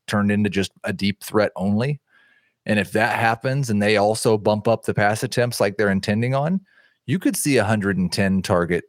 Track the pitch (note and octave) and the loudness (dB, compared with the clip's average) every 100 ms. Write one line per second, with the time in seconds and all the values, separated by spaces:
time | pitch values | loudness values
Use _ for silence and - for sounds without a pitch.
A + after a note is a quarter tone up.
0 | - G#2 G2+ G#2 G#2 F#2+ F#2+ - A2 G2 | -4 0 0 0 0 -2 -4 -6 -8 -4
1 | G2 G2+ - G#2+ G2+ - F#2+ G#2 C3 D3 | -4 -4 -2 0 0 -2 -2 0 -2 -6
2 | _ _ _ _ _ _ - G#2 F#2+ G#2+ | _ _ _ _ _ _ -2 -2 0 0
3 | A2+ G#2 A2+ A2+ C3 C3+ B2 G#2 G2+ G#2+ | 0 0 0 0 -2 -2 -2 0 2 2
4 | G#2 A2 B2 G#2+ G#2 G#2+ A#2 A2 - G#2 | 2 0 0 2 2 0 0 0 -2 0
5 | G#2 G#2+ C3 - B2 - G#2 G2 G2+ G2 | 0 0 -2 -2 -2 0 -2 2 0 2
6 | G#2 G#2+ A#2+ C3+ D3 F#3+ - _ _ _ | 0 -2 0 -2 -2 -2 -6 _ _ _
7 | - F3+ C#4+ G#3+ D3 B2+ G2+ A2 G2 F#2+ | -4 -2 0 -2 2 2 2 2 0 0
8 | F2+ - G2 F#2+ - F2+ E2+ F2 | 0 0 0 0 0 0 0 -2